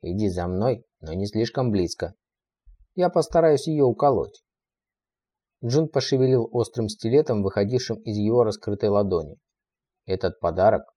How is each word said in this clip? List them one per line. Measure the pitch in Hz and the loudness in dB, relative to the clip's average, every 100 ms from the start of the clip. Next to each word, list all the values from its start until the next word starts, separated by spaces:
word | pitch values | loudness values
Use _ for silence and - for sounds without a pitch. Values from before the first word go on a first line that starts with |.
Иди | - 95 107 | -8 -4 -2
за | 90 87 | -2 -4
мной, | 92 123 113 _ _ | -2 -2 -4 _ _
но | 80 | -10
не | 87 101 | -8 -6
слишком | 107 117 - 127 | -4 -4 -2 -2
близко. | 101 85 - 87 - _ _ _ _ _ - _ - | 0 -2 -4 -10 -10 _ _ _ _ _ -20 _ -2
Я | 175 | 0
постараюсь | 170 156 170 165 143 160 | 0 0 2 4 2 0
её | 151 131 | 2 2
уколоть». | 110 143 110 - - _ _ _ _ _ _ _ _ _ _ _ _ | 2 2 2 -2 -10 _ _ _ _ _ _ _ _ _ _ _ _
Джун | 120 139 160 | -2 0 0
пошевелил | 135 - 135 127 127 113 | -2 0 2 4 2 0
острым | 123 113 123 107 | -2 -2 -4 -6
стилетом, | - 110 135 - 110 | -4 0 2 2 0
выходившим | 98 - 101 123 - 110 | 0 0 0 0 -2 -6
из | - 104 | -4 -2
его | 104 120 | 2 4
раскрытой | 110 101 - 104 107 | 2 0 -6 -2 0
ладони. | 101 101 87 76 - _ _ _ _ _ _ - | 2 2 0 -4 -12 _ _ _ _ _ _ -6
Этот | 92 92 - | -4 -4 -2
подарок | 85 87 101 104 - | -4 2 2 2 -4